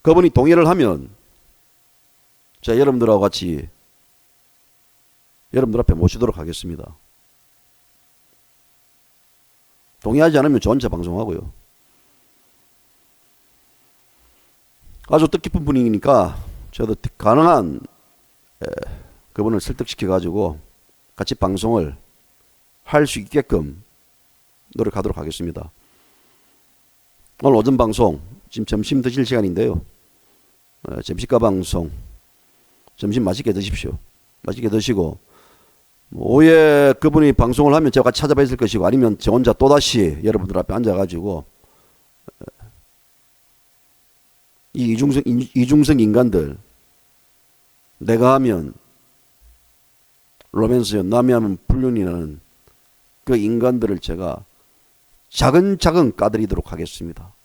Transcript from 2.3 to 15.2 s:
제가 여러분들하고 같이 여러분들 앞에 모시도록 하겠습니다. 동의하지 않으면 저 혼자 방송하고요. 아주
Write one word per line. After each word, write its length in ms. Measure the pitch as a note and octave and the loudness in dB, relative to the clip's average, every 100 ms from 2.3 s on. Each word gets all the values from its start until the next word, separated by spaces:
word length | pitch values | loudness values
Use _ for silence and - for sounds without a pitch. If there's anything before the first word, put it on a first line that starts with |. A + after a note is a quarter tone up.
| _ _ _ | _ _ _
제가 180 | - A#2 | -2 2
여러분들하고 420 | C#3 B2+ A2+ G#2 | 2 2 4 4
같이 460 | G2 - F2+ D#2 - - _ _ _ _ _ _ _ _ _ _ _ _ _ _ _ _ _ | 2 0 -4 -6 -8 -16 _ _ _ _ _ _ _ _ _ _ _ _ _ _ _ _ _
여러분들 260 | B2 C3 G#2+ | -2 0 2
앞에 140 | - | 2
모시도록 420 | D#2+ F2 G#2+ A#2 F2+ | 2 0 0 -4 -4
하겠습니다. 580 | D#2+ E2 F2+ D#2+ - D#2+ _ _ _ _ _ _ _ _ _ _ _ _ _ _ _ _ _ _ _ _ _ _ _ _ _ _ _ _ _ _ | -10 -12 -12 -12 -16 -20 _ _ _ _ _ _ _ _ _ _ _ _ _ _ _ _ _ _ _ _ _ _ _ _ _ _ _ _ _ _
동의하지 340 | G#2+ C3 E3 D3+ | -2 2 4 4
않으면 240 | D3 B2+ | 2 2
저 80 | - | 2
혼자 220 | C3 A#2 | 0 -2
방송하고요. 600 | E2+ F2 F2 A2 E2 - - _ _ _ _ _ _ _ _ _ _ _ _ _ _ _ _ _ _ _ _ _ _ _ _ _ _ _ _ _ _ _ _ - - - | -4 -6 -6 -6 -8 -12 -18 _ _ _ _ _ _ _ _ _ _ _ _ _ _ _ _ _ _ _ _ _ _ _ _ _ _ _ _ _ _ _ _ -20 -20 0
아주 180 | D3+ | 2